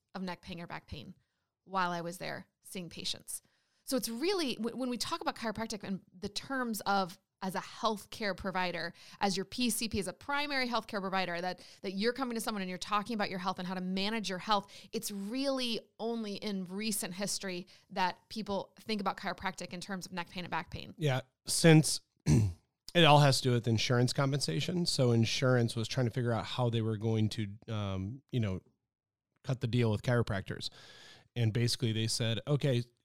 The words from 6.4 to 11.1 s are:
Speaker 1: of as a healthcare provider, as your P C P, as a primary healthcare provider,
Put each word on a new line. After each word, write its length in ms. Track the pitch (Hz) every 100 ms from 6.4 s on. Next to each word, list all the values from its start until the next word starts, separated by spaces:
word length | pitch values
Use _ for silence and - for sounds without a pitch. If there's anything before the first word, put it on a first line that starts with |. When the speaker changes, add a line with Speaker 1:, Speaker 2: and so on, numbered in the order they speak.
| - 269 247 208
Speaker 1:
of 360 | - 202 185 185 _ _
as 140 | 190
a 60 | 180
healthcare 760 | - - 233 208 - - 214 180
provider, 560 | 196 185 180 170 165 - - -
as 160 | 208 190
your 80 |
P 260 | 190 - 247
C 180 | 220 226
P, 120 | 214
as 80 | 190
a 40 |
primary 560 | - - 285 294 277 254
healthcare 320 | 233 214 214
provider, 400 | 185